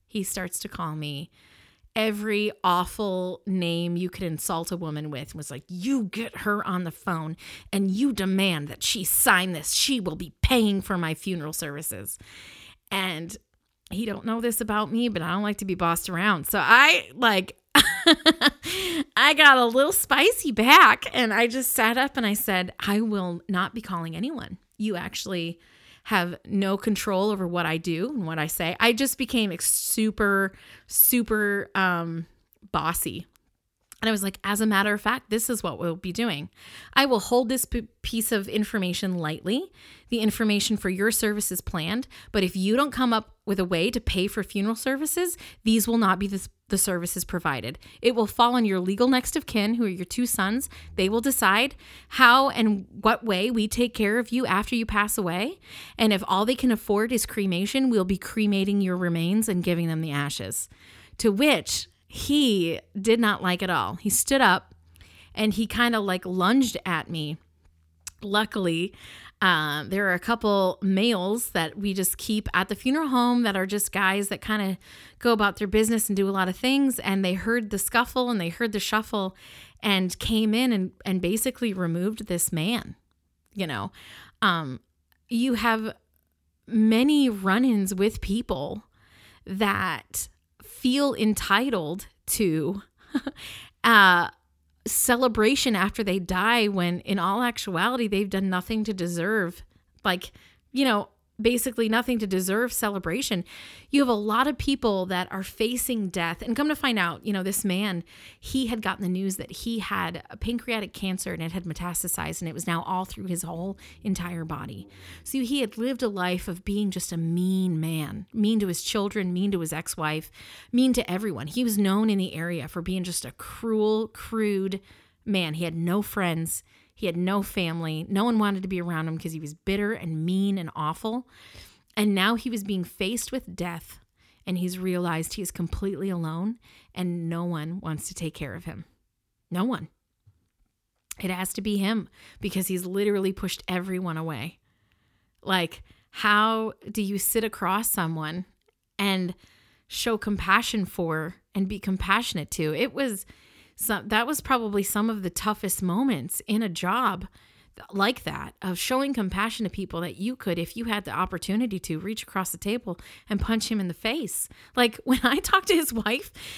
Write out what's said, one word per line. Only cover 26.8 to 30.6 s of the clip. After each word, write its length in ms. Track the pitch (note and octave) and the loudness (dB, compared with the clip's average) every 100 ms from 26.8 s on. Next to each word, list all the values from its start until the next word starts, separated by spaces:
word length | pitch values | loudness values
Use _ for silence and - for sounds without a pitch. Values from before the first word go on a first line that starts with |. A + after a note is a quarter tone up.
| - G3+ - F#3 G#3 | 0 0 0 0 2
over 160 | G3+ F3+ | 0 -2
what 180 | F3 E3 | -2 -2
I 120 | E3 | -2
do 320 | E3 E3 A3 | -2 -2 -2
and 160 | C#4+ E3 | -4 -4
what 120 | D#3+ | -4
I 100 | D3+ | -4
say." 280 | - E3+ - | -2 -2 2
I 120 | A3+ | 2
just 260 | A#3+ C#4 - | 2 0 -2
became 360 | C4 B3 G#3+ | -2 0 0
ex-, 180 | E3+ - | -2 0
super, 840 | - - - A3 G#3 G#3 G3 F#3+ - | 0 0 0 0 2 2 2 0 -4